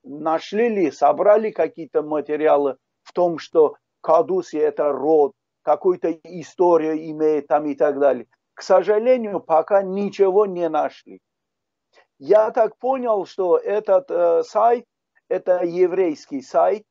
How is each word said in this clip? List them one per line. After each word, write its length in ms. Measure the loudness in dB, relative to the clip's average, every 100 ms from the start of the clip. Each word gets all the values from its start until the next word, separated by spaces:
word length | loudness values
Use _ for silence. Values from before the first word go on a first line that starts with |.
Нашли 640 | -18 -8 -4 -4 -4 -2 0
ли, 240 | 0 -2
собрали 600 | 2 0 2 4 4 2
какие-то 520 | -2 -4 -4 -6 -4
материалы 720 | -2 -6 -4 0 2 2 2 -4 _ _
в 100 | -12
том, 260 | -2 -2 -2
что 360 | -2 2 2 0 _ _
Кадуси — 560 | 0 2 2 -4 -4 -2
это 340 | -2 0 -4
род, 400 | -2 0 2 2 _ _ _
какую-то 500 | -4 0 0 -2 -4
историю 880 | -6 -12 -16 -16 0 2 4 2 -4 -8
имеет 360 | -2 0 0 0
там 180 | -2 -2
и 100 | -2
так 240 | -2 2
далее. 280 | 0 0 -8 _ _ -20
К 60 |
сожалению, 760 | 2 2 4 0 2 0 0 -8
пока 440 | 0 0 2 0
ничего 600 | 0 -6 -6 0 2 4 0
не 220 | -2 -4
нашли. 540 | -2 -4 -8 -20 -20 _ _ _ _ _ _ _ _ _ _
Я 340 | -4 -2 -2
так 260 | 0 -2 -2
понял, 480 | -6 -4 -2 -4 -6
что 320 | -6 0 0
этот, 540 | 0 -4 0 0 0
э, 320 | 0 2 0
сайт, 420 | -2 0 2 0 -6 _ _ _ _
это 340 | -6 -2 -2
еврейский 760 | 0 0 0 2 -2 -2 -10 -12
сайт. 420 | -2 0 2 0 _